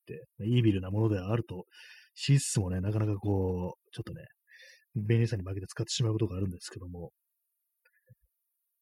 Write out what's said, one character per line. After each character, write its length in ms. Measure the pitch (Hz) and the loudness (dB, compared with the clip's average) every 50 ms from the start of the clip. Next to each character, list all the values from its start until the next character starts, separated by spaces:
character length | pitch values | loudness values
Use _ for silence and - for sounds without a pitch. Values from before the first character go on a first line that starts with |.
| _ | _
て。 180 | - - - - - _ - 98 | -14 -14 -14 -16 -16 _ -6 0
イ 140 | 107 120 123 | 2 4 6
ー 40 | 117 | 6
ビ 80 | 110 | 6
ル 80 | 98 92 | 4 2
な 100 | 92 92 | 0 -2
も 120 | 98 107 | 0 2
の 80 | 110 113 | 2 2
で 80 | 104 | 2
は 160 | 95 90 98 113 | 0 0 0 0
あ 20 | |
る 80 | 117 113 | -2 -2
と 220 | - 95 90 - _ _ - - - - - - _ _ | -4 -8 -12 -12 _ _ -20 -20 -20 -20 -20 -20 _ _
し 240 | - - - 143 139 | -2 2 4 4 4
つ 120 | - - | 4 2
つ 80 | - 113 | 0 0
も 80 | 95 90 | 0 0
ね、 100 | 92 92 | 0 0
な 140 | 92 104 107 | 0 0 0
か 60 | 110 | 0
な 60 | 107 | 0
か 100 | 107 104 | 0 0
こ 640 | 98 - 104 101 95 92 92 92 90 90 90 - | 0 0 0 2 2 2 0 0 -2 -4 -6 -8
う、 140 | _ _ _ | _ _ _
ち 80 | - - | -12 -10
ょ 20 | |
っ 20 | - | -10
と 100 | - - | -10 -12
ね、 120 | - - - _ _ _ _ - - - - - _ _ _ - | -14 -16 -18 _ _ _ _ -20 -20 -20 -20 -20 _ _ _ -6
便 240 | 117 104 107 117 113 | -2 2 4 4 4
利 80 | 117 | 4
さ 80 | 107 117 | 2 0
に 80 | 98 87 | -4 -4
負 120 | 92 98 | -6 -6
け 40 | 95 | -8
て 80 | 92 | -8
使 160 | - - - 110 | -8 -6 -6 -6
っ 20 | |
て 60 | - | -4
し 120 | - - 123 | -2 0 0
ま 80 | 110 | 0
う 20 | 107 | 2
こ 60 | 107 | 0
と 80 | 113 | 0
が 100 | 101 95 | 0 -2
あ 20 | 92 | -2
る 80 | 101 | -2
ん 40 | 95 | -4
で 60 | 87 87 | -4 -6
す 80 | - - | -12 -14
け 100 | - 92 | -14 -14
ど 80 | 90 | -12
も。 240 | 90 87 87 82 - _ _ _ _ _ _ _ _ _ _ _ _ _ _ _ _ _ _ _ _ 120 _ _ _ _ _ _ _ _ _ _ _ _ _ | -12 -12 -12 -14 -14 _ _ _ _ _ _ _ _ _ _ _ _ _ _ _ _ _ _ _ _ _ _ _ _ _ _ _ _ _ _ _ _ _ _